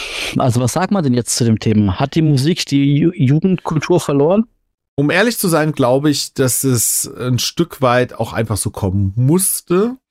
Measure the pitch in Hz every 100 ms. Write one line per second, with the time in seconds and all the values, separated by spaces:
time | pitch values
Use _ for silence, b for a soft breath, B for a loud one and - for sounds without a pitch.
0 | B B B - 131 113 127 - 185 202
1 | 147 123 113 - 117 110 - 107 101 85
2 | 139 - 156 139 139 180 - 139 139 143
3 | 165 - 123 147 190 180 - 156 - 175
4 | - 143 147 202 226 _ _ _ _ -
5 | 147 170 233 226 196 160 156 147 123 131
6 | 151 135 - - 131 - 135 120 - -
7 | - - 123 123 - - 175 - 127 123
8 | 123 - 117 - 113 107 - - 98 98
9 | 98 101 127 175 190 - - 175 220 262
10 | _